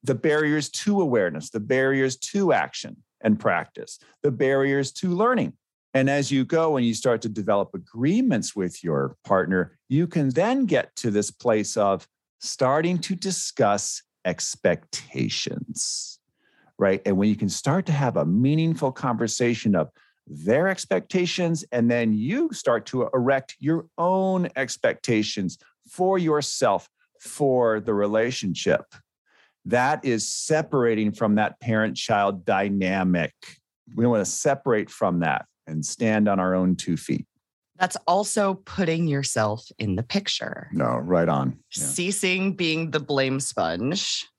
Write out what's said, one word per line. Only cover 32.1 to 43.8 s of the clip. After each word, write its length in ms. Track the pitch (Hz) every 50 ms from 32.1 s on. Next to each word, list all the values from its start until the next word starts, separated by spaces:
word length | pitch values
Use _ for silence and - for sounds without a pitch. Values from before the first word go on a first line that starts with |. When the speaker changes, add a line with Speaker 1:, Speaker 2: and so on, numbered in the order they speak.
| 113 104 101 98 101 92 87
Speaker 1:
dynamic. 880 | - 104 95 98 101 101 98 92 92 95 95 92 92 90 87 80 - _ _ - - - _ _ _ _ _ _ - 117
We 120 | 110 113
want 180 | 123 120 107 98
to 60 | 85
separate 600 | - - - 151 139 - - - 120 107 98 -
from 300 | - - - 98 87 87
that 260 | 85 78 69 53 - _ _ _ _
and 180 | - 80 78 76
stand 440 | - - - 120 113 110 110 107 104
on 100 | 98 95
our 160 | 92 92 92
own 220 | 92 92 92 90
two 220 | 87 - - 85 80
feet. 280 | - - - - - _ _ _ _ _ _ _ _ _ _
Speaker 2:
That's 200 | _ 185 180 - - _
also 480 | - 175 190 208 208 - 226 202 196 190 190 -
putting 420 | - - - 196 160 165 165 170 160
yourself 580 | 143 139 139 135 - 120 107 107 107 110 - - - _
in 180 | 113 104 92
the 60 | 95 120
picture. 640 | - - 202 202 202 - - - - - - - - -
Speaker 1:
No, 260 | - - 58 60 60
right 300 | 71 82 90 85 85 82
on. 300 | 78 69 67 65 64 - _ _ -
Yeah. 100 | - -
Speaker 2:
Ceasing 720 | 131 - - 175 185 196 - - 185 180 190 190 196 180
being 360 | - 180 165 160 156 165 160
the 100 | 143 156
blame 400 | 139 - 143 135 135 131 131 135
sponge 880 | 135 - - - 92 82 82 90